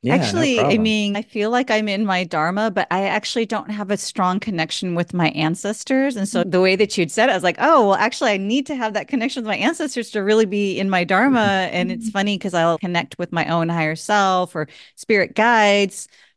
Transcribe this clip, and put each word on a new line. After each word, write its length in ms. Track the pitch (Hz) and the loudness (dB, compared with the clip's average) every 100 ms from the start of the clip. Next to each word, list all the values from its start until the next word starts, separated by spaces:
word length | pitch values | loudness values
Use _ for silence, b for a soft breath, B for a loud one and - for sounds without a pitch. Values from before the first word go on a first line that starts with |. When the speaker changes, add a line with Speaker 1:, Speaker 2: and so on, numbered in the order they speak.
Speaker 1:
Yeah, 140 | 120 180 | 2 2
no 40 | |
Speaker 2:
Actually, 380 | 110 339 302 240 | 2 0 0 2
I 20 | |
Speaker 1:
problem. 180 | 143 220 | 2 2
Speaker 2:
mean, 340 | 220 214 208 202 | 2 0 -2 -4
I 60 | |
feel 280 | 214 220 208 | -6 -4 -2
like 200 | 247 247 | -2 0
I'm 180 | 220 214 | -2 0
in 160 | 196 | -2
my 180 | 214 185 | 0 -2
dharma, 460 | 175 165 156 196 220 | -2 -2 0 0 -2
but 160 | 190 - | -2 -2
I 140 | 180 196 | -2 0
actually 400 | - - 240 226 | -2 -4 -4 -2
don't 240 | 220 - | -4 -6
have 200 | 208 196 | -8 -4
a 60 | 202 | -4
strong 420 | - - 185 190 | -4 -2 0 0
connection 560 | 226 175 160 - 185 | -2 -4 -4 -4 -4
with 200 | 170 170 | -2 -2
my 160 | 175 160 | 0 0
ancestors. 840 | - 160 180 202 220 - 262 269 | 0 -2 -2 -4 -6 -2 0 0
And 140 | 233 196 | -2 -2
so 160 | 180 | -2
Speaker 1:
Mm. 60 | 185 | 0
Speaker 2:
the 80 | 180 | 2
way 160 | 185 190 | 4 4
that 200 | 202 - | 0 0
you'd 140 | 165 | -2
said 180 | - 233 | 2 2
it, 20 | |
I 20 | |
was 80 | 190 | 2
like, 140 | 180 - | 0 2
"Oh, 300 | 285 311 208 | 4 6 6
well, 60 | 190 | 2
actually, 340 | 214 - 262 | 0 0 0
I 40 | 196 | 0
need 300 | 196 254 269 | 0 -2 -2
to 100 | 277 | -4
have 160 | 220 | -4
that 160 | 202 156 | -4 -4
connection 340 | 269 240 262 | -4 -4 -4
with 60 | 220 | -4
my 80 | 196 | -2
ancestors 540 | 220 330 302 247 220 | -2 -2 -4 -6 -6
to 100 | 214 | -4
really 240 | 196 220 | 2 2
be 340 | 214 208 202 185 | 2 0 -2 -2
in 120 | 196 | 0
my 120 | 185 | 0
dharma." 380 | 175 190 269 247 | 2 2 4 4
Speaker 1:
<laughs> 320 | 208 190 185 | 2 2 0
Speaker 2:
And 180 | 180 240 | -2 -2
it's 180 | 233 226 | -4 -4
Speaker 3:
Mm. 20 | |
Speaker 2:
funny 260 | 202 202 196 | -2 -2 -2
'cause 160 | 202 | -2
I'll 240 | 175 165 165 | 2 2 0
connect 400 | 185 175 - - | -2 -2 -4 -8
with 140 | 175 | -4
my 140 | 170 - | -4 0
own 200 | 170 165 | 0 0
higher 260 | 170 156 160 | 0 -2 -4
self 580 | - 208 190 185 180 | 0 2 4 2 0
or 140 | 165 151 B B | -6 -8 B B
spirit 400 | - - 208 - | -18 0 2 2
guides, 720 | - 226 233 208 202 202 - - b b | 2 4 6 6 4 2 -4 -16 b b